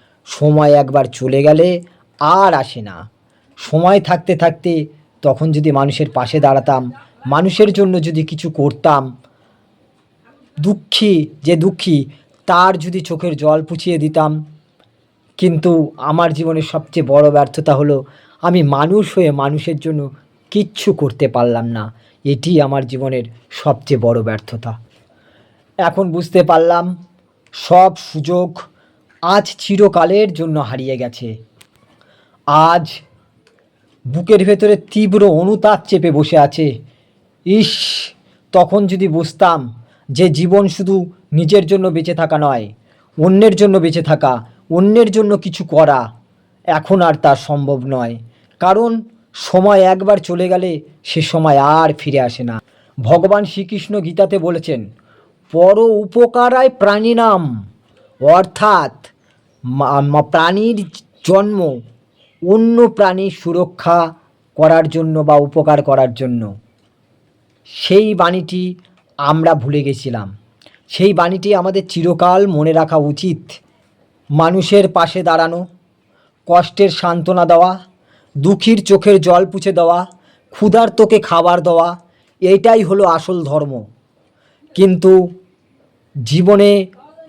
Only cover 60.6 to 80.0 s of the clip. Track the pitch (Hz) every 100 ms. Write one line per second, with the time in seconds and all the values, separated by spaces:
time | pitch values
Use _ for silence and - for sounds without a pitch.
60.6 | 226 220 165 - _ _ - 190 208 208
61.6 | 165 127 113 _ _ _ _ _ 175 220
62.6 | 226 233 233 - 196 185 196 - 170 170
63.6 | 175 - 175 170 165 165 _ _ _ -
64.6 | 156 160 151 160 160 156 151 147 143 160
65.6 | 151 147 147 135 131 113 127 120 107 98
66.6 | _ _ _ _ _ _ _ _ _ _
67.6 | _ - - 190 214 190 175 180 160 180
68.6 | 180 180 _ _ _ - 143 160 165 156
69.6 | 127 147 139 127 135 117 98 101 _ _
70.6 | _ _ _ - 190 175 175 185 196 196
71.6 | 185 190 185 170 170 165 175 185 196 156
72.6 | 156 160 156 160 147 147 185 170 - -
73.6 | _ _ _ _ _ _ - 147 165 185
74.6 | 170 202 190 180 165 185 170 165 165 170
75.6 | 180 _ _ _ _ _ _ _ - 175
76.6 | 170 - 196 - 175 175 160 180 170 170
77.6 | 180 185 - _ _ _ _ 143 156 202
78.6 | 226 226 - 196 202 196 160 175 190 190
79.6 | 196 175 165 175